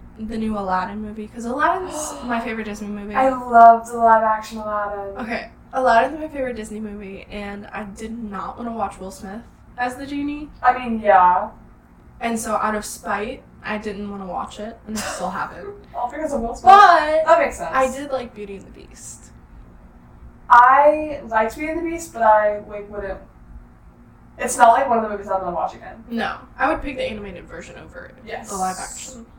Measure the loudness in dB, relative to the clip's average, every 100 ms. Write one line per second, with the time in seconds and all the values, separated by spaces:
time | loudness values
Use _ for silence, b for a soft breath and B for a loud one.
0 | -20 -14 -10 -6 -4 -4 -2 -2 -2 -8
1 | -10 -10 -12 -10 -8 0 0 0 -4 -8
2 | -8 -10 -6 -4 -4 -6 -8 -10 -10 -10
3 | -6 0 2 0 2 8 10 8 2 0
4 | 4 6 4 0 -4 -10 -6 -4 -4 -6
5 | -10 -10 -6 -8 -8 -18 -8 0 4 4
6 | 4 -2 -8 -6 -6 -6 -10 -10 -10 -10
7 | -12 -14 -12 -12 -10 -12 -12 -12 -12 -12
8 | -12 -10 -8 -8 -10 -8 -8 -6 -6 -6
9 | -14 -12 -14 -14 -16 -20 -20 -6 -6 -6
10 | -8 -6 -6 -6 -12 0 2 2 -2 0
11 | 4 6 6 4 0 -10 -20 -20 _ -20
12 | -20 -8 -4 -4 -4 -2 -2 -4 -6 -12
13 | -6 -6 -6 -10 -16 -16 -8 -8 -6 -8
14 | -10 -10 -8 -8 -8 -10 -14 -14 -10 -8
15 | -8 -6 -6 -6 -8 -10 -14 -16 -14 -8
16 | -6 -4 -4 -4 -4 2 8 10 12 8
17 | 4 2 4 4 4 -2 -4 0 0 -2
18 | -6 -8 -8 -12 -14 -14 -16 -20 -20 -20
19 | -20 -20 -20 -20 -20 -20 -20 -20 -20 -20
20 | -20 -20 -20 -20 6 8 8 8 6 4
21 | -2 -10 -4 -2 -2 -4 -6 -4 -6 -6
22 | -10 0 4 6 4 -2 -8 -14 -12 -10
23 | -10 -10 -14 -20 -20 -20 -20 -20 -20 -20
24 | -20 -20 -20 -8 -6 4 6 6 2 0
25 | -2 -6 -4 -4 -4 -6 -6 -8 -18 -18
26 | -10 -6 -6 -8 -16 -4 -2 -2 -6 -6
27 | -8 -8 -12 -14 -16 -16 -16 -18 -20 -20
28 | -20 -20 -14 -12 -10 -4 -4 -4 -10 -12
29 | -16 -16 -20